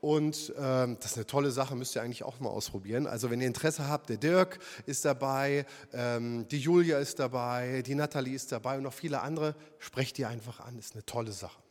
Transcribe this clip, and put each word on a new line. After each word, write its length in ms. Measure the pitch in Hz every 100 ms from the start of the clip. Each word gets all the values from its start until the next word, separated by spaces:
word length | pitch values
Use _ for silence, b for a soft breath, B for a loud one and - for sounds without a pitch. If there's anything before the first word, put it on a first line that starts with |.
Und, 500 | 151 151 151 151 - -
ähm, 400 | 135 131 127 117
das 120 | 107
ist 60 | 117
eine 100 | 107
tolle 240 | 139 143
Sache, 240 | 127 131 131
müsst 200 | 131 -
ihr 60 |
eigentlich 220 | 117 120
auch 160 | - 127
mal 100 | 123
ausprobieren. 560 | 98 - 101 98 117 147
Also 240 | 117 120
wenn 100 | 120
ihr 60 | 127
Interesse 420 | 117 156 156 139
habt, 220 | 147 -
der 80 | 107
Dirk 400 | 139 180 185 - B B -
ist 180 | 135 151
dabei, 640 | 127 135 135 139 143 139 B B
ähm, 540 | - 123 120 120 117 113
die 100 | 147
Julia 400 | 135 175 170 143
ist 220 | 139 -
dabei, 640 | 131 123 123 123 123 131
die 100 | 123
Nathalie 420 | 143 147 151 131 135
ist 160 | -
dabei 260 | 120 127 135
und 60 |
noch 100 | 135
viele 280 | - 165 139
andere, 340 | 123 160 151 151 B B
sprecht 400 | - - 135 -
die 80 | 120
einfach 340 | 117 113 -
an, 200 | 123 120
ist 140 | - 113
eine 100 | -
tolle 280 | 120 113
Sache. 280 | 95 92 - _